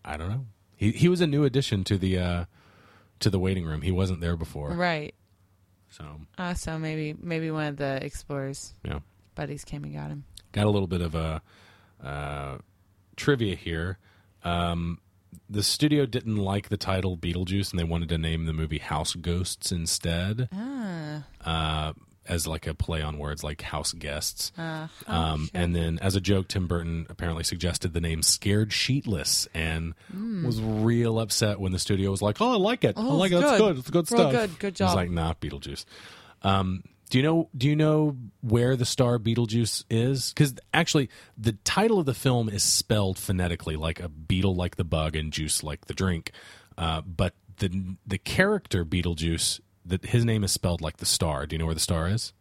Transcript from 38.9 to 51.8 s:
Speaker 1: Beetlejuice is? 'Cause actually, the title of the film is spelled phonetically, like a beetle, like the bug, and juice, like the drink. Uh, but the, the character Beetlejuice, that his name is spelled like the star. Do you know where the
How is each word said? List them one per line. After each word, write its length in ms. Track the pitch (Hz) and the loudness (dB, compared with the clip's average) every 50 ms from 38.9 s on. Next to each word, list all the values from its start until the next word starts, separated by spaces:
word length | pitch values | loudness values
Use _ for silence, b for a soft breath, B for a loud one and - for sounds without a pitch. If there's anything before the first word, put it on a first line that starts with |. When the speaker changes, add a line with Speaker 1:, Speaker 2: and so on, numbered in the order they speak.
| - - 131 120 120 117 | 2 2 4 4 4 2
Speaker 1:
Beetlejuice 680 | 104 113 113 117 120 107 110 117 117 104 - - - _ | 2 2 2 2 2 2 2 2 2 2 -2 -6 -4 _
is? 420 | 113 113 117 127 139 131 - - - | 0 2 2 2 0 0 -2 -6 2
'Cause 200 | - 147 139 123 - - _ | 2 2 2 2 -8 -8 _
actually, 380 | - 151 170 - - 156 135 - B B B B B | 2 2 2 4 4 2 2 2 B B B B B
the 160 | - 107 117 107 - _ | -2 -2 -2 -2 0 _
title 340 | - - 190 208 226 226 196 | 0 2 4 4 6 4 4
of 80 | 160 | 4
the 80 | 135 123 | 2 0
film 340 | - - 139 123 120 113 110 | 2 2 2 4 4 2 0
is 140 | 101 98 | 0 0
spelled 560 | - - - - - _ 113 107 101 95 92 - | 2 2 2 2 2 _ 2 4 4 2 0 -2
phonetically, 580 | - - 98 90 90 87 85 80 - 82 78 | -2 0 0 2 2 0 0 -2 -2 -4 -4
like 240 | 76 78 80 78 - | -2 -2 -2 -4 -4
a 80 | 87 82 | -8 -10
beetle, 460 | 76 78 80 - 95 92 92 98 92 | -10 -12 -2 0 2 4 4 4 2
like 220 | 90 90 90 - | 2 0 -2 -2
the 80 | - 90 | -4 -2
bug, 300 | 80 82 80 78 78 76 | 0 2 0 2 0 -2
and 160 | 78 76 78 | -2 -4 -4
juice, 320 | 76 - 78 78 - - | -4 -4 -2 -2 -2 -2
like 220 | - 76 73 - - - | -2 -6 -8 -10 -8 -10
the 60 | - | -4
drink. 380 | - 95 95 90 82 - - B B B B B B B B B - | 0 0 0 0 0 -4 -10 B B B B B B B B B -2
Uh, 240 | 85 80 80 80 | -2 0 -2 -2
but 320 | 78 95 85 - 92 90 - _ _ - 92 - | -4 -8 -2 0 0 0 0 _ _ -20 -6 -4
the, 380 | 104 92 87 95 95 92 95 - _ | -4 -2 -2 -4 -6 -6 -10 -12 _
the 100 | - 95 | -6 -6
character 640 | 92 _ - - - 185 202 214 196 - - - 95 85 | -6 _ -2 2 2 2 2 2 -2 -2 -2 -2 -2 0
Beetlejuice, 760 | 78 92 90 82 87 87 78 80 82 82 80 - - - - _ _ _ _ _ | 0 0 0 0 0 -2 0 0 0 0 0 0 -2 -4 -6 _ _ _ _ _
that 200 | 85 92 92 - | -4 -4 -4 -2
his 180 | - - 120 117 | 2 2 2 4
name 180 | 117 110 110 | 4 2 2
is 80 | 101 98 | 0 0
spelled 300 | - - - 90 87 80 | -2 0 0 0 0 0
like 160 | 80 78 - | -2 -6 -6
the 80 | - - | -4 -2
star. 420 | - - - 90 80 76 67 73 | -2 0 2 2 0 0 -2 -4
Do 80 | 73 82 | -4 -2
you 40 | 78 | -2
know 80 | 82 | 0
where 80 | 80 80 | 0 0
the 40 | 78 | 0